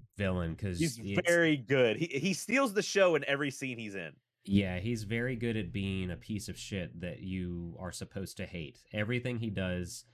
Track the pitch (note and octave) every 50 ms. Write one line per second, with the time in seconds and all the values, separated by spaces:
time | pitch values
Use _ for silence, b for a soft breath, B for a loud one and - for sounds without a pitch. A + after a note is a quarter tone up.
0 | - _ - - G2+ F#2 F#2 F2+ E2+ E2 D#2+ - G2+ F#2+ F2+ F2 E3+ D#3 A2+ A#2
1 | - G2+ G2+ F3 F3+ F3 E3+ E3+ E3+ D#3+ D3+ C3+ A2 A2 C#3 C3 B2 A2+ G#2+ -
2 | - - C3+ C3+ D3+ G3 F3+ - - - A#3+ C4+ C#4 A3+ F#3+ G#3 F3 - - G3
3 | F#3+ F3+ D#3+ C#3+ C#3 C3+ C#3 C#3 D3 C#3 - - C3+ C3 A#2+ A#2 A2+ G#2 G2 F#2+
4 | E2+ D2+ C#2+ _ _ _ _ _ - G2 G2 G2+ G2 F#2 F2+ F2+ F#2 A#2 A#2+ A2
5 | G#2+ G2 A2+ A#2 A#2+ C3 C3 A2+ A#2+ A#2 A2 A2 F#2 E2+ - G2+ G2 G2 F#2+ F#2+
6 | F2+ F2+ E2+ - - - G#2+ G2 - - F2 - - - G#2+ F#2+ E2+ A#1+ A#1+ E2
7 | F2+ F2 D#2 - F2 F#2 F#2 F#2 F2+ F2 F2 E2+ E2+ E2+ D#2+ D#2+ F#2 F2 - -
8 | F#2+ - - G2 F#2 - - - F#2 - - E2+ D#2 C2+ - - _ - - G#2+
9 | G#2+ G#2+ B2 A#2+ B2 B2+ B2 A2 A#2 A2 F#2+ G2 F#2+ F#2 F2+ F2+ F2 E2+ - -
10 | - _